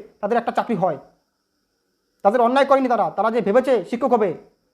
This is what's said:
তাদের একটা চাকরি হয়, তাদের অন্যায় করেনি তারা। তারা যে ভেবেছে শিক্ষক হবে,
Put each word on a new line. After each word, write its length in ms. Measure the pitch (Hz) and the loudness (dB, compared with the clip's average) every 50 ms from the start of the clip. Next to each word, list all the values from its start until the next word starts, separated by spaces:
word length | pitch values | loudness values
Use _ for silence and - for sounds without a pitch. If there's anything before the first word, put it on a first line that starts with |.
| - - _ _ | -6 -14 _ _
তাদের 180 | - 196 233 233 | -6 -2 -2 -2
একটা 140 | 233 240 | -2 -2
চাকরি 240 | - 233 - - 233 | -4 -4 -4 -4 -4
হয়, 220 | 170 190 180 151 131 - - _ _ _ _ _ _ _ _ _ _ _ _ _ _ _ _ _ _ _ _ _ _ | -2 -2 -2 -4 -6 -10 -18 _ _ _ _ _ _ _ _ _ _ _ _ _ _ _ _ _ _ _ _ _ _
তাদের 200 | - 247 247 254 | 0 0 2 2
অন্যায় 240 | 233 233 254 277 269 | 2 2 2 2 2
করেনি 240 | 269 277 269 269 247 | 4 2 2 2 2
তারা। 220 | 240 214 190 160 | 0 0 0 -2
তারা 200 | - - 196 226 | -2 -2 -2 -2
যে 100 | 226 240 | -2 -2
ভেবেছে 440 | 190 196 202 254 254 285 254 214 170 | -2 2 2 2 2 2 0 0 0
শিক্ষক 260 | - 247 233 285 254 247 | -4 -6 -4 0 0 2
হবে, 200 | 226 214 185 147 - - _ _ _ _ _ | 2 2 0 -2 -6 -12 _ _ _ _ _